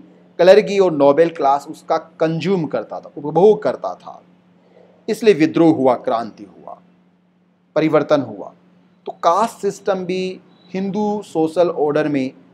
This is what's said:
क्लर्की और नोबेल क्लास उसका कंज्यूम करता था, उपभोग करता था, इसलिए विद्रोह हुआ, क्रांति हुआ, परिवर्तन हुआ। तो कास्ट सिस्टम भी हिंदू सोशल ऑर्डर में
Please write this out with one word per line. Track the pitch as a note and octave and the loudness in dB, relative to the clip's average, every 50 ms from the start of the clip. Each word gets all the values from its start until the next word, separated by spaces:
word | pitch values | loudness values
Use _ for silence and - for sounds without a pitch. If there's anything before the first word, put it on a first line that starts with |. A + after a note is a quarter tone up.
| - _ _ _ _ _ _ | -14 _ _ _ _ _ _
क्लर्की | - F3 F#3 G3 G#3+ G3 F3 G3+ G3 | 2 6 6 8 6 6 2 2 2
और | F#3 F3 | 2 2
नोबेल | D#3 C#3+ C#3 C#3+ C#3 D#3+ E3+ E3+ | 2 4 4 4 4 4 2 2
क्लास | E3 - C#3+ C3+ C#3 C#3+ - | 0 -2 0 0 0 -2 -4
उसका | D#3 D3 - - - D#3+ | -10 -18 -16 -6 -4 -4
कंज्यूम | D#3+ - - _ - D#3+ D#3+ E3 D#3+ C#3 F#3 G3+ F3+ D#3 | -4 -4 -10 _ -4 -2 -2 -2 -4 -2 -2 -2 -2 -2
करता | - - A#2 G#2 - F#2+ - | -4 -6 -8 -8 -10 -14 -14
था, | - - _ | -14 -16 _
उपभोग | D#3 C#3+ D3 D3+ E3 F#3+ G#3+ G#3 - - | -12 -10 -4 0 4 4 4 4 2 -2
करता | B2+ - - - F#2 F2 | -4 -4 -4 -8 -10 -10
था, | - - - - - _ _ _ _ _ _ _ _ _ _ _ _ - _ _ _ _ - | -12 -16 -20 -20 -20 _ _ _ _ _ _ _ _ _ _ _ _ -20 _ _ _ _ -8
इसलिए | G#3+ - A#3+ A3 G3 | -8 0 2 2 4
विद्रोह | C#3+ D#3 - - D#3+ E3 D#3+ - | 4 0 0 2 4 4 4 4
हुआ, | C3+ C3 B2+ A#2+ | 4 2 0 0
क्रांति | - - C3 A#2+ A2+ A#2 G#2 - - G2+ | 0 -2 -4 -4 -4 -4 -8 -14 -18 -20
हुआ, | F#2 E2+ D#2+ - - - - _ _ _ _ _ _ _ _ _ _ _ _ _ _ _ _ _ _ _ | -20 _ -20 -20 -20 -20 -20 _ _ _ _ _ _ _ _ _ _ _ _ _ _ _ _ _ _ _
परिवर्तन | D#3 D#3 D#3 D3+ D3+ C#3+ - D3+ C#3+ | -2 0 2 2 0 2 2 0 0
हुआ। | B2+ A2 G#2 F#2 D#2+ - - _ _ _ _ _ _ _ _ _ _ | 0 -6 -12 -14 -16 -18 -20 _ _ _ _ _ _ _ _ _ _
तो | - | -18
कास्ट | - _ - E3+ E3+ G3 A3+ A3 - - | -12 _ 0 0 2 2 -2 -2 -4 -6
सिस्टम | - G3+ F#3+ - - G#3 F#3+ | -8 -8 -8 -6 -6 -4 -4
भी | F#3+ F#3 E3+ F#3 F#3 F#3 F#3 F#3 - _ _ _ _ _ _ - | -4 -4 -6 -6 -6 -6 -8 -10 -12 _ _ _ _ _ _ -8
हिंदू | F#3+ G3 G3 F3+ G#3+ G#3 G#3 G#3 G#3 | -6 -6 -4 -4 -4 -2 -2 -4 -6
सोशल | G3 - - D#3+ D#3+ D#3+ - F#3 E3+ E3+ | -8 -6 -4 -2 -2 0 0 0 0 0
ऑर्डर | - - D3 D3 C#3+ D3+ D3+ | 0 -2 -2 0 0 0 -2
में | D3 D3 C3+ C3 C3 - - _ _ | -2 -2 -4 -4 -6 -10 -14 _ _